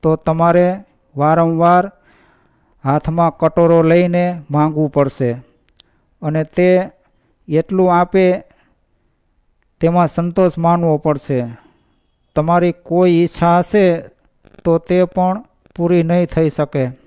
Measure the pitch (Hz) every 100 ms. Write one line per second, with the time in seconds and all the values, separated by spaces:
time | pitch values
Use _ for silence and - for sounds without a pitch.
0 | 160 156 - 160 170 170 180 190 202 _
1 | _ 139 147 165 165 165 170 180 190 _
2 | _ _ _ _ _ _ _ _ 135 147
3 | - 165 170 - 160 - 170 170 160 170
4 | 180 175 175 175 147 143 156 151 151 147
5 | 139 - 127 120 - _ _ _ _ _
6 | _ _ 156 156 156 - 180 185 190 _
7 | _ _ _ _ - 156 165 190 180 175
8 | 180 190 185 180 - _ _ _ _ _
9 | _ _ _ _ _ _ _ _ 165 175
10 | 170 - 170 170 185 165 170 170 170 151
11 | 156 147 - 135 120 117 _ _ _ _
12 | _ _ _ - 156 175 175 170 - 170
13 | 180 170 170 - 170 175 175 214 190 165
14 | - _ _ _ _ - - 165 - 180
15 | 180 185 185 196 254 _ _ - 170 175
16 | 165 175 175 - 160 - 147 147 127 131